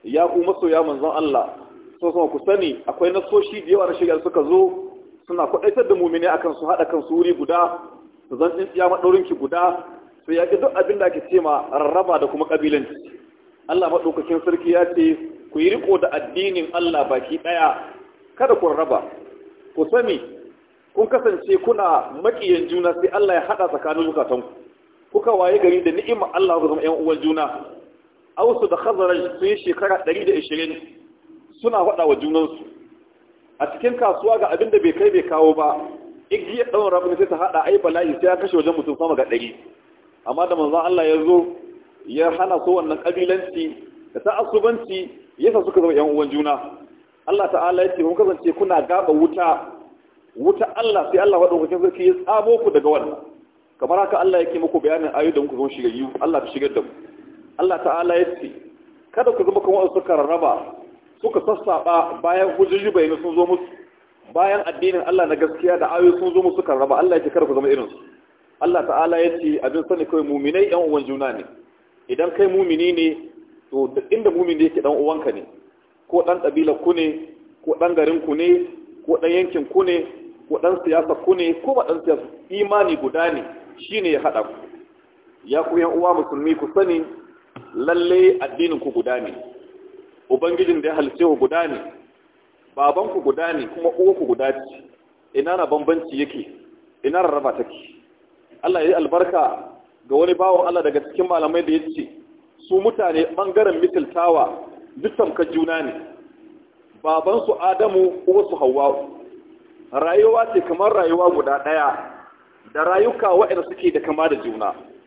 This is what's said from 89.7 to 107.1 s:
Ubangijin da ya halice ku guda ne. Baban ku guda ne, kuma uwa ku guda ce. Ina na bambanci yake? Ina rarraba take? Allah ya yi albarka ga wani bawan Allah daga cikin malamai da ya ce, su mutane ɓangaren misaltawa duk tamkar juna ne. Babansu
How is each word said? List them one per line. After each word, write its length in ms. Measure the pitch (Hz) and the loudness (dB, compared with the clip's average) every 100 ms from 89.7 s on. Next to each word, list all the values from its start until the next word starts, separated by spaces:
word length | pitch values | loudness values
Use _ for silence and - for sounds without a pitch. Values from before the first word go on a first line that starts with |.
| - - - - _ _ | -20 -20 -20 -20 _ _
Ubangijin 520 | 131 170 175 175 160 | 0 0 0 0 2
da 80 | 151 | 0
ya 60 | 156 | -2
halice 280 | 139 - | -4 2
ku 120 | 170 143 | 2 4
guda 300 | 131 160 165 | 2 0 -2
ne. 120 | 117 - - _ _ _ _ _ _ _ - | -6 -12 -20 _ _ _ _ _ _ _ 0
Baban 340 | - 180 208 | 2 2 -2
ku 80 | 185 | -2
guda 320 | - 151 170 | 0 0 -2
ne, 140 | 156 113 | -4 -8
kuma 220 | - 165 165 | -2 -2 4
uwa 160 | 185 190 | 4 4
ku 100 | 156 | 0
guda 260 | 120 135 | 0 -2
ce. 300 | - - - - _ _ _ _ | -4 -10 -20 -20 _ _ _ _
Ina 240 | 135 156 185 | -2 -2 -2
na 80 | 156 | 0
bambanci 540 | 147 147 165 - 135 | 0 0 -2 -2 -6
yake? 300 | 143 131 101 - - _ _ _ | -6 -6 -14 -18 -20 _ _ _
Ina 180 | 139 175 | -2 0
rarraba 320 | 165 143 135 120 | 0 0 -2 -4
take? 380 | 117 - - - _ _ _ _ _ - | -8 -12 -20 -20 _ _ _ _ _ -8
Allah 180 | 165 180 | -4 0
ya 40 | 156 | 2
yi 40 | |
albarka 760 | 170 151 170 180 170 139 - - - _ _ 123 | 2 2 0 2 2 0 -2 -14 -20 _ _ _
ga 60 | 139 | 2
wani 180 | 175 | 2
bawan 340 | 175 190 180 175 | 2 4 4 2
Allah 160 | 175 | 0
daga 160 | 156 143 | 0 -2
cikin 280 | 143 - 180 | -4 -4 0
malamai 340 | 170 156 170 156 | 0 0 -2 0
da 60 | |
ya 80 | 156 156 - | -2 -2 -10
ce, 140 | - - - _ _ _ - | -12 -16 -20 _ _ _ -2
su 140 | 381 | 2
mutane 440 | 415 453 185 160 165 - | 2 0 0 0 -2 -2
ɓangaren 440 | 196 185 208 165 | 0 2 2 2
misaltawa 720 | 180 185 147 175 175 160 110 - - - - - | 0 0 -4 0 4 4 2 -4 -16 -20 -20 -8
duk 180 | 151 - | -6 0
tamkar 300 | 208 - 156 | -2 0 -2
juna 280 | 156 160 165 | -2 -2 -4
ne. 100 | 135 104 - - - _ - - _ _ _ _ | -6 -10 -16 -20 -20 _ -20 -20 _ _ _ _
Babansu 520 | 156 | 0